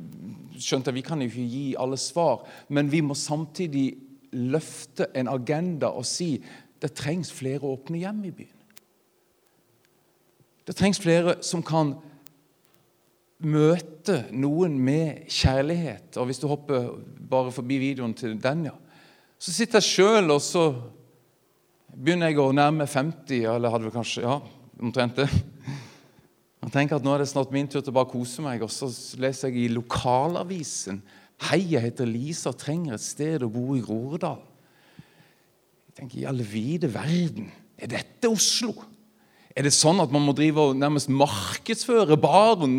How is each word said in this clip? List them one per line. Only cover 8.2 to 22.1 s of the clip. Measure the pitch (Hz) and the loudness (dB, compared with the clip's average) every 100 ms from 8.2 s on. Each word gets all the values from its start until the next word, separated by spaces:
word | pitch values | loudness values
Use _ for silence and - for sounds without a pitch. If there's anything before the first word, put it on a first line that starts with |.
i | 196 | -10
byen.» | - - _ _ - - _ _ _ _ _ _ _ _ _ _ _ _ _ _ _ _ _ - | -12 -18 _ _ -20 -20 _ _ _ _ _ _ _ _ _ _ _ _ _ _ _ _ _ -10
Det | |
trengs | - 196 185 | 0 2 2
flere | 165 170 175 - - | 4 4 4 0 -2
som | 175 | -4
kan | - 160 151 135 - - - _ _ _ _ _ _ _ _ _ _ - 160 | 0 2 2 -2 -12 -20 -20 _ _ _ _ _ _ _ _ _ _ -6 0
møte | 151 151 175 - - - 160 - | 4 6 4 -2 -8 -2 -2 -2
noen | 131 139 156 180 139 | -2 0 2 0 2
med | 127 151 160 - - | 2 2 0 -4 -6
kjærlighet. | - - 131 143 170 156 98 - - | 0 2 4 0 -2 -4 -8 -10 -6
Og | 123 | -4
hvis | 131 | -4
du | 147 | -4
hopper | 147 147 131 120 - - - - | -4 -2 -2 -2 -8 -16 -18 -2
bare | 131 127 | 0 0
forbi | 123 123 135 | -4 -4 -2
videoen | 135 131 117 107 | -2 -4 -6 -6
til | 117 107 | -6 -4
den, | 127 156 151 | -2 -2 -4
ja. | - - - - _ _ _ | -10 -20 -20 -20 _ _ _
Så | - | -6
sitter | 160 226 214 | -2 2 4
jeg | - | 4
selv, | - 196 220 170 | 6 6 6 6
og | 143 | 4
så | - 180 160 123 120 - _ _ _ _ _ _ _ _ _ | 2 2 2 2 -8 -18 _ _ _ _ _ _ _ _ _
begynner | 131 131 | -4 0